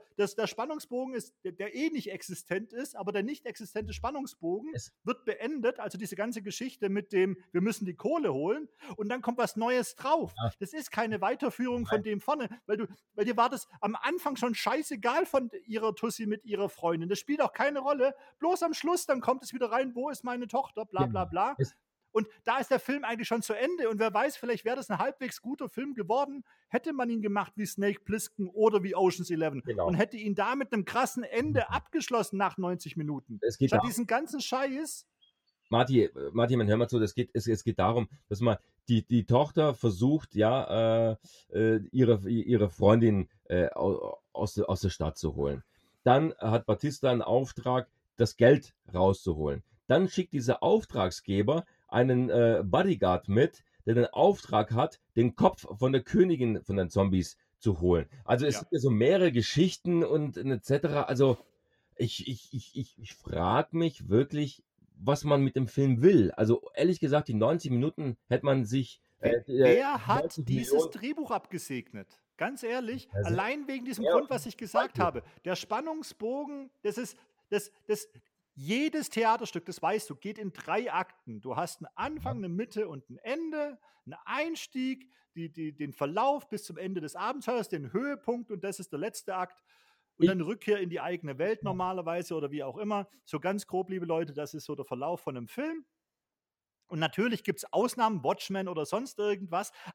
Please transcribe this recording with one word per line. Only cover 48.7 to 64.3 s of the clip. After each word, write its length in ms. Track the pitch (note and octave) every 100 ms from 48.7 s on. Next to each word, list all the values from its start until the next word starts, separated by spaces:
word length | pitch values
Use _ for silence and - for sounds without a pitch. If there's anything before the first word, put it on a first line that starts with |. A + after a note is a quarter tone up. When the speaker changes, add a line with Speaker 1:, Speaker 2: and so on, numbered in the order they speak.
| _ -
Speaker 2:
rauszuholen. 720 | F2+ F#2+ G2 F#2+ D#2 D2+ C#2+ - _ -
Dann 200 | C#3+ F#3
schickt 240 | - F3+
dieser 300 | D3 A#2+ -
Auftragsgeber 1040 | - A3 - A2+ F#2 - - G2 G#2 D#3+ - _ _
einen, 340 | A#2 C3 B2+ B2+
äh, 340 | A#2+ A#2 G#2+
Bodyguard 640 | G2 G#2+ G3 E3+ F#2 F2+ -
mit, 360 | G#2 D#3 - _ _ -
der 80 |
den 120 | A#2 A#2
Auftrag 640 | - F3 G3 - A2 G#2+
hat, 280 | A#2 D3+ - _ -
den 200 | A#2+ -
Kopf 300 | - - - G#2+
von 140 | C3
der 100 | C3+
Königin 600 | - - F#3 D#3 A#2+ G#2
von 120 | - G2
den 140 | F2
Zombies 460 | G2+ G2 F#2 E2+ - _ _
zu 220 | A2 E2
holen. 260 | F2 E2+ D2+ -
Also 220 | - B2 C#3+
es 80 |
Speaker 1:
Ja. 60 | -
Speaker 2:
sind 120 | -
ja 60 | D#3+
so 120 | C3
mehrere 420 | G#2+ B2+ F#3+ F3
Geschichten 720 | A#2+ A2 C#3+ F3+ - F3 E3+
und 320 | E3 D#3 D3+ F2+
et 280 | C3 A#2+
cetera. 400 | - C#3+ D#3 C#3+
Also 340 | C#3 B2+ C3+ A#2 - _ _ _ _ -
ich, 300 | A#2 - -
ich, 240 | A#2+ -
ich, 240 | C3 - -
ich, 220 | A#2 -
ich 160 | A2+
frag 580 | - - E2 F2+ B2 D#3
mich 360 | E3 E3 - F2
wirklich, 540 | G#2+ C#3